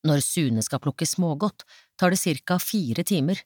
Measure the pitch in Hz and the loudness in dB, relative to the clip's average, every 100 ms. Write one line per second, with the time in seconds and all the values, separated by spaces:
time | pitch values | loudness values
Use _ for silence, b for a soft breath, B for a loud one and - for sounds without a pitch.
0 | 156 143 - - 143 113 104 135 147 - | 2 2 0 0 0 0 0 -2 -4 -2
1 | 165 - 175 147 208 - - B B - | -4 0 -2 0 -2 -4 -20 B B 0
2 | 180 185 185 147 - 180 - 220 147 113 | 2 2 0 -2 -2 -2 0 -2 -2 -2
3 | 175 185 139 190 | 0 0 0 -2